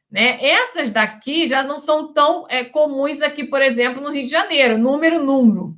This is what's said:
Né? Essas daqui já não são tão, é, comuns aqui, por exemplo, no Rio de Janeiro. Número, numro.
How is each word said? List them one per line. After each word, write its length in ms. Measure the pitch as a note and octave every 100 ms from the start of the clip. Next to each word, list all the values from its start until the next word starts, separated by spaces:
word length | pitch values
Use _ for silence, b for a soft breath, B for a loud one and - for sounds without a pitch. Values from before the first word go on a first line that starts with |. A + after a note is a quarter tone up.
| _
Né? 340 | G3 A#3 B3+
Essas 460 | C4 F4 B4 F4+ C#4+
daqui 560 | G#3+ G#3+ - - D4+ D#4+
já 160 | C4
não 180 | C4+ D4
são 320 | C#4+ D4+ D4+
tão, 320 | - D4 F4 -
é, 160 | B3
comuns 580 | B3 - D4+ C4+ C#4 D4
aqui, 220 | D4 D4
por 180 | D4 C#4
exemplo, 400 | C4+ A#3 B3 B3+
no 80 | C#4+
Rio 120 | C#4+
de 60 | B3+
Janeiro. 480 | D4+ F#4+ D#4+ C4 A3
Número, 480 | A#3 C#4+ D#4+ E4
numro. 520 | C#4 C4+ A#3+ F#3+ E3+